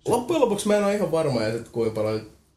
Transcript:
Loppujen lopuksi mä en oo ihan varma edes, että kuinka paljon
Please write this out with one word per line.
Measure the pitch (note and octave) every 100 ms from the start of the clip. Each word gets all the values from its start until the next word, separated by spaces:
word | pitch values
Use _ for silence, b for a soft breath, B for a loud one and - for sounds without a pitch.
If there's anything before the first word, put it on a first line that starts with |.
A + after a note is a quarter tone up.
| -
Loppujen | A#3+ A#3+ D#4+
lopuksi | A3+ G3+ G#3
mä | G#3
en |
oo | G3+
ihan | G#3 D#3+
varma | D#3+ C#3+ A#2+
edes, | A2
että | A#2 -
kuinka | A#2 A2
paljon | A2 G#2+ A2 - - _